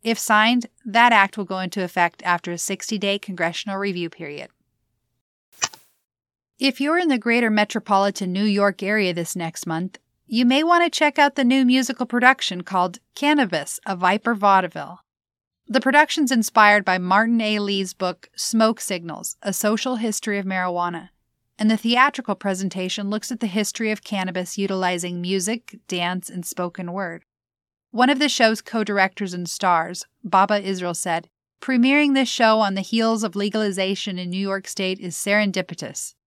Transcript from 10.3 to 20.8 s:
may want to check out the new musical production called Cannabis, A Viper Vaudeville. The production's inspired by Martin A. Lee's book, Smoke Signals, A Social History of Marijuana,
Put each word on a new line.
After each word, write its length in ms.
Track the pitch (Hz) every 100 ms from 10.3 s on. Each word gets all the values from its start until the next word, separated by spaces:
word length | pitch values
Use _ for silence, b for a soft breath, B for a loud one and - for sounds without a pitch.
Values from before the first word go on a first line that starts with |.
| 226 247
may 160 | 269
want 220 | 320 349
to 120 | 339 -
check 220 | 302 294
out 160 | 285
the 80 | 285
new 220 | 247 262
musical 420 | 254 254 254 254 247
production 560 | 240 247 262 - 180
called 380 | 175 190 180 175 _ -
Cannabis, 640 | 285 294 240 165 143 -
A 120 | - 185
Viper 400 | 185 208 233 226
Vaudeville. 640 | 202 196 180 160 147 180 _ _ _ _ _ _ _
The 140 | 254
production's 500 | - 294 302 - 262
inspired 540 | 247 214 - 208 208
by 140 | 190 185
Martin 420 | 180 190 226 233
A. 180 | 214 214
Lee's 340 | 202 196 190
book, 360 | - 185 175 - -
Smoke 440 | - 226 220 226
Signals, 560 | - 180 170 - - -
A 100 | 202
Social 440 | 190 214 214 262 247
History 420 | 226 208 - 202
of 80 | 190
Marijuana, 640 | 190 180 175